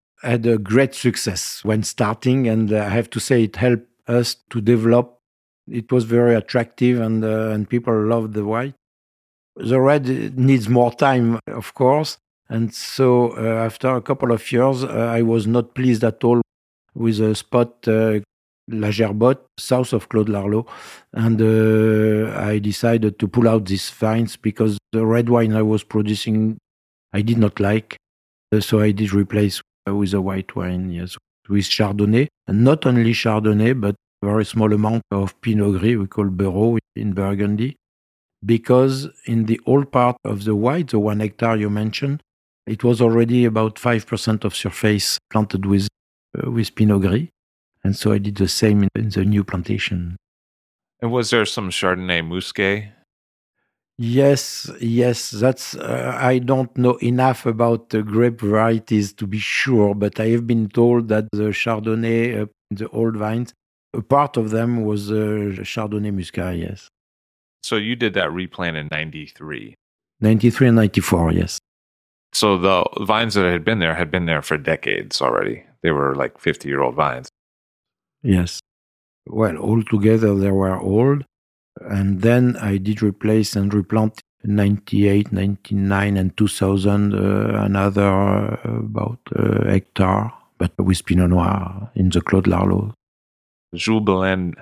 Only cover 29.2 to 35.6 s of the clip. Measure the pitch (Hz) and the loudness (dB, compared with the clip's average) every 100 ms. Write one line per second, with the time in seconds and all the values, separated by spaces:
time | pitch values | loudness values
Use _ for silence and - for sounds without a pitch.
29.2 | 98 107 104 - - _ 101 101 98 98 | 2 2 0 -2 -14 _ -6 -2 0 0
30.2 | 95 95 92 - 90 90 92 85 87 - | -2 -4 -8 -8 -6 -6 -6 -8 -10 -14
31.2 | _ _ - 101 95 - 104 101 104 117 | _ _ -2 -2 0 0 0 2 2 2
32.2 | 147 _ - 101 127 156 131 123 113 113 | 0 _ -4 4 4 4 2 2 2 0
33.2 | 113 107 107 104 113 131 101 101 _ - | 0 0 2 2 2 0 -2 -4 _ -8
34.2 | 101 107 104 113 107 104 107 117 - 101 | -2 0 0 0 2 2 0 -2 -4 -4
35.2 | 95 - 113 107 | -4 -4 -2 0